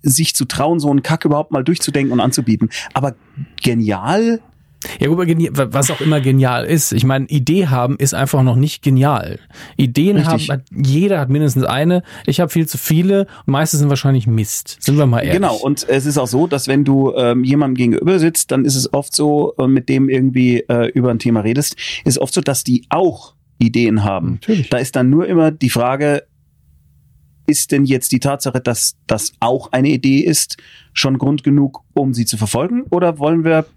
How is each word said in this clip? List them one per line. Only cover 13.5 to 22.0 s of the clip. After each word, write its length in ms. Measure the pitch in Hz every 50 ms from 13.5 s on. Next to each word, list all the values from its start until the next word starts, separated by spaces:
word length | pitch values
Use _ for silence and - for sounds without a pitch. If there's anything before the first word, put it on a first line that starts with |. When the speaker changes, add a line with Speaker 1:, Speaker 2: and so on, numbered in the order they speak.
| 135
Speaker 2:
meistens 260 | 139 160 160 - 147
sind 100 | 147 143
wahrscheinlich 380 | 143 131 - 139 135 131 107
Mist. 500 | 117 113 110 104 - - - - - - _
Sind 180 | - - 139
wir 100 | 147 147
mal 140 | 127 117 117
ehrlich. 120 | - 156 -
Speaker 1:
Genau, 220 | 185 202 160 113
und 340 | 107 120 139 147 - - -
es 160 | 123 139 131
ist 140 | 147 139 147
auch 80 | 127
so, 180 | 117 110 131 165
dass 220 | 170 143 139 -
wenn 160 | - 135 139 143
du, 280 | 139 135 135 135 131 -
ähm, 280 | - 127 120 120 127 127
jemandem 320 | 127 139 151 147 135 127
gegenüber 440 | 123 123 117 - - - 165 190 185
sitzt, 320 | 156 165 160 - - -
dann 120 | - 131 131
ist 120 | 151 131
es 180 | 135 127 - -
oft 220 | 139 143 - -
so, 400 | - 151 147 147 147 143 - -
äh, 80 | - 131
mit 240 | 131 135 131 123 -
dem 180 | 135 135 135 135
irgendwie, 500 | 135 131 131 135 127 127 127 123 123 117
äh, 280 | - - 123 120 117 -
über 180 | - 131 123 127
ein 80 | 117 110
Thema 200 | - 120 117 110
redest, 360 | 101 110 117 143 147 - - - - - - -